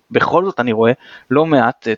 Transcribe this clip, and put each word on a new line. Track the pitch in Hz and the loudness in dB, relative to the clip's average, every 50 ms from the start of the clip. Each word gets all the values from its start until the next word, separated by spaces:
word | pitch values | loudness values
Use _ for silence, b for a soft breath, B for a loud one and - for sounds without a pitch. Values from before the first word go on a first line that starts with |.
| _ _ | _ _
בכל | 117 123 - - 156 165 185 | -2 -2 -2 0 0 0 0
זאת | 196 - - | -2 -4 -4
אני | - 123 | -4 -2
רואה | 110 110 113 117 127 B B B B B B B | 0 2 2 2 0 B B B B B B B
לא | 127 147 160 | 0 0 2
מעט, | 160 151 135 113 120 - _ - 113 | 2 2 2 2 0 -2 _ -6 -6
אה, | 107 | -6